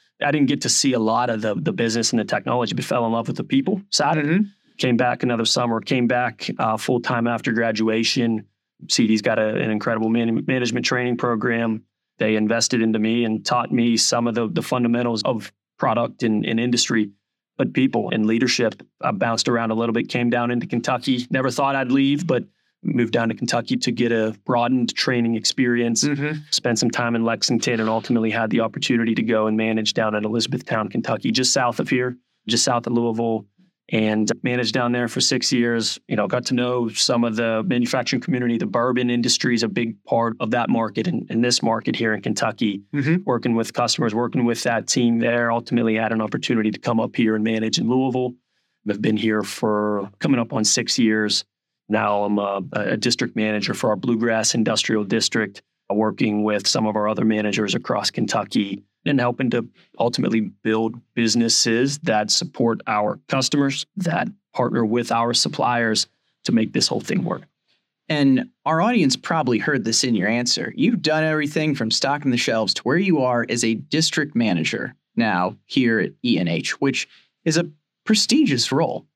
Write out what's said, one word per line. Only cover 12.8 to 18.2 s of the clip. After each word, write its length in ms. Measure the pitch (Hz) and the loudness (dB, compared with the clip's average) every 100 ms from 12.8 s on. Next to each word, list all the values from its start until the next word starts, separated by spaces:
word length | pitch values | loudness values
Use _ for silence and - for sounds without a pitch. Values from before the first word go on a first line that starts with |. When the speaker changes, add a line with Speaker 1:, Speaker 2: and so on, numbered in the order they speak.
Speaker 1:
into 160 | 113 110 | 2 2
me 260 | 107 117 | 0 0
and 200 | 117 110 101 | 0 -2 -2
taught 260 | 123 - | -2 0
me 240 | 120 120 117 | 2 2 2
some 300 | - 120 120 | 2 0 0
of 80 | |
the, 120 | 113 113 | 0 -2
the 140 | 117 | -4
fundamentals 640 | 117 127 120 120 120 113 | -2 0 2 2 0 0
of 280 | - 110 - - _ _ | -2 -2 -6 -18 _ _
product 440 | 135 113 117 - | 0 0 -2 -2
and, 220 | 117 107 | 0 0
and 160 | 113 113 | 0 0
industry, 500 | 123 120 - 110 104 - _ _ _ - | 0 0 0 0 0 -6 _ _ _ -4
but 160 | 135 | -2
people 380 | - 127 117 107 | 2 2 0 -2
and 160 | 113 | 0